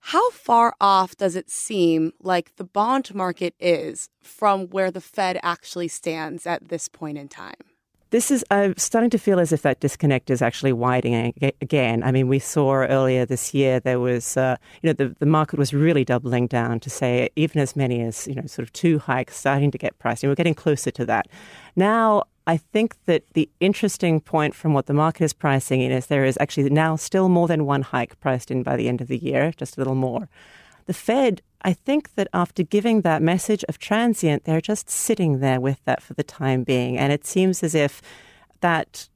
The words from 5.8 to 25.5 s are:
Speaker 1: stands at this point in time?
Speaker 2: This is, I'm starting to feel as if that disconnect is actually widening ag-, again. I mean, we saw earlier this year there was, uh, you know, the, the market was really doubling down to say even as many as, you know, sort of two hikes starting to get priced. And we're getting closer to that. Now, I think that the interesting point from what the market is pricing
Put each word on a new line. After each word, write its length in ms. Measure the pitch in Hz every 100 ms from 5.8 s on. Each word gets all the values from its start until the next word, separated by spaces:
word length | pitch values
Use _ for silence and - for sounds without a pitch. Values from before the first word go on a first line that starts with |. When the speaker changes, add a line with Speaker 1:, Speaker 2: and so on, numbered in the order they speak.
| 170
Speaker 1:
stands 580 | - - 160 156 175
at 260 | - 175 -
this 180 | 165 -
point 300 | _ 156 147
in 100 | 143
time? 260 | - 92 - - _ _ _ _
Speaker 2:
This 220 | 233 -
is, 120 | 269 -
I'm 260 | 202 196 180
starting 340 | - 226 233
to 80 | 214
feel 200 | - 185
as 140 | 170
if 100 | 156
that 160 | 147 127
disconnect 500 | 143 - 151 131 -
is 140 | 123
actually 300 | 120 - 135
widening 600 | 120 123 127 120 117 117 -
ag-, 140 | 139 -
again. 420 | 135 151 123 117
I 80 | 127
mean, 160 | 131 127
we 140 | 135
saw 340 | - - 139
earlier 500 | 135 131 135 131 127
this 300 | 123 123 -
year 240 | 139 135 127
there 220 | 127 123
was, 360 | 123 123 - -
uh, 200 | 131 127 _ -
you 60 | 165
know, 60 |
the, 200 | 151 135 -
the 60 | 147
market 300 | 156 151 151
was 160 | 139
really 320 | 143 160 151
doubling 440 | 127 123 127 120 120
down 320 | 123 117 117
to 100 | -
say 380 | - 127 123 123 -
even 240 | 156 151
as 160 | 135 147
many 240 | 135 120
as, 260 | 117 - -
you 80 |
know, 120 | 135 147
sort 200 | - 117
of 60 |
two 260 | - 175 151
hikes 380 | - 127 127 -
starting 340 | 135 139 143
to 80 | -
get 180 | - -
priced. 240 | 120 120
And 60 | 135
we're 60 | 143
getting 180 | 175
closer 360 | 151 - 147 -
to 140 | -
that. 240 | 117 113 - - - - - -
Now, 480 | 185 226 226 208 - _ -
I 100 | 170
think 400 | _ 214 226 -
that 200 | - 160 _
the 120 | - 156 _
interesting 600 | 185 202 208 - 180 160
point 320 | - 160 151
from 180 | - 160
what 140 | 143 -
the 80 |
market 280 | 147 156 156
is 120 | 160
pricing 480 | - 156